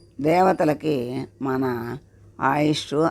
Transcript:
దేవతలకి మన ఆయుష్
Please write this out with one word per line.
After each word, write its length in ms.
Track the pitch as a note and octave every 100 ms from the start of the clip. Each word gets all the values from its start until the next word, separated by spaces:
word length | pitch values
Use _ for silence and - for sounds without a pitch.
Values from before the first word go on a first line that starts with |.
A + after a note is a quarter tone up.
| - -
దేవతలకి 1040 | D3 F3 F#3 F3 D#3 C#3+ D3+ C#3 A#2+ C3 D3 -
మన 540 | C3+ C3 C3 A#2+ A#2 B2+ - - - -
ఆయుష్ 440 | C3 D3 D3+ D3+ - C#3+ E3